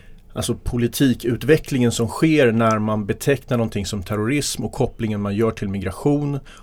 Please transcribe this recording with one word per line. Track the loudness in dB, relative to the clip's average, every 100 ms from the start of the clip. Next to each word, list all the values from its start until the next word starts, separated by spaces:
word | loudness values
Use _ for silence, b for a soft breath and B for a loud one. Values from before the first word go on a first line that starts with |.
| B B B
alltså, | -8 -4
politikutvecklingen | -4 -2 0 0 2 2 2 -2 -2 2 2 2 2 2
som | 2 -2
sker | 2 2 6 4
när | 4 4 2
man | 0 -2 -2
betecknar | -2 0 0 0 -2
någonting | 0 -2 -4
som | -6
terrorism | -4 -2 0 0 -2 -4
och | -6
kopplingen | -2 -2 -2 -4 -2
man | -2 0
gör | 0
till | 0 -4
migration | -4 -6 -2 0 2 0 -4 B B